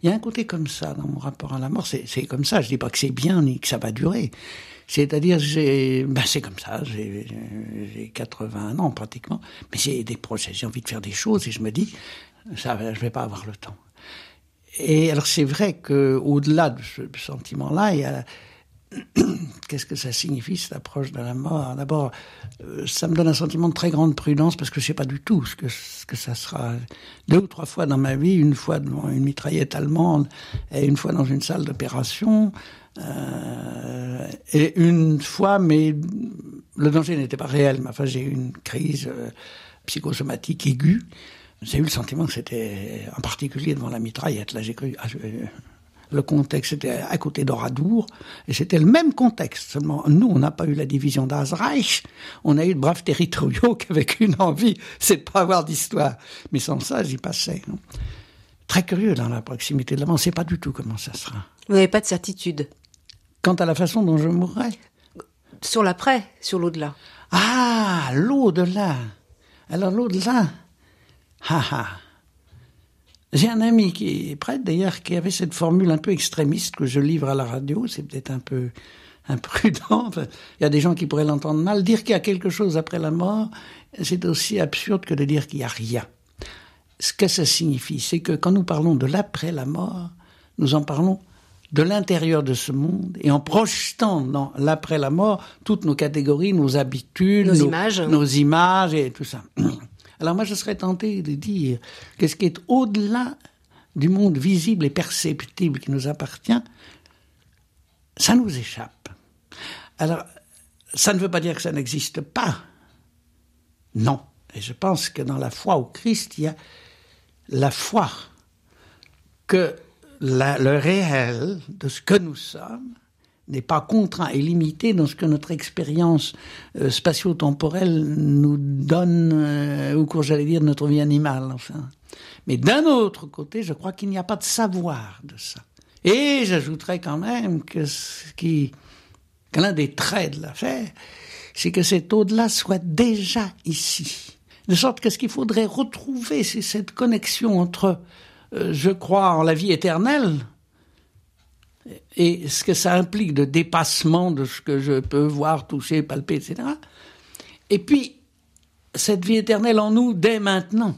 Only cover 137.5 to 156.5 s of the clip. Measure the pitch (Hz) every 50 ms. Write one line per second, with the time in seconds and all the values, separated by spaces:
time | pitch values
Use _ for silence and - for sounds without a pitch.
137.5 | 175 156 - - - 170 151 147 - - - - - - - 151 - - - 165
138.5 | 160 151 143 131 - - _ - - - _ _ - _ _ _ _ _ _ _
139.5 | - - - 202 190 156 147 139 - - - - - 208 180 151 139 151 156 -
140.5 | 143 - - 262 269 262 226 - - - - - - - - - - - - -
141.5 | - - - 175 175 185 175 - 202 175 165 - - 214 208 185 214 220 233 220
142.5 | 220 - - - 190 190 180 175 156 151 233 240 226 208 196 180 - 240 214 190
143.5 | - - _ - 160 156 - - - - 165 - - - - - - _ _ _
144.5 | - _ _ - 185 175 - 262 240 - - 233 - - - 220 - - 262 220
145.5 | 226 214 220 202 214 240 269 - - - - - 269 254 233 - 302 285 214 -
146.5 | - 233 214 - - 208 202 - - - 247 240 226 208 - - - - 226 233
147.5 | 202 180 175 175 175 - - 196 180 - - - - - - - - _ _ _
148.5 | - - - 180 160 143 135 185 196 180 - - 185 196 196 185 175 160 160 165
149.5 | 160 156 175 202 175 151 - 185 165 170 196 247 285 294 254 190 156 143 123 113
150.5 | - _ _ _ _ _ _ _ _ _ _ _ _ _ _ _ _ _ _ _
151.5 | _ _ _ _ _ _ _ 247 202 - _ _ - - 175 170 175 175 170 147
152.5 | - - - - 180 175 - 185 175 180 180 175 - 208 214 175 147 139 143 131
153.5 | 139 165 170 170 - 160 165 - - - - 160 160 175 180 185 170 135 135 127
154.5 | - - - - 143 139 135 143 139 131 131 - - 143 147 151 147 143 147 156
155.5 | 160 147 127 - - 143 123 - 165 156 147 147 151 143 135 - 165 143 139 -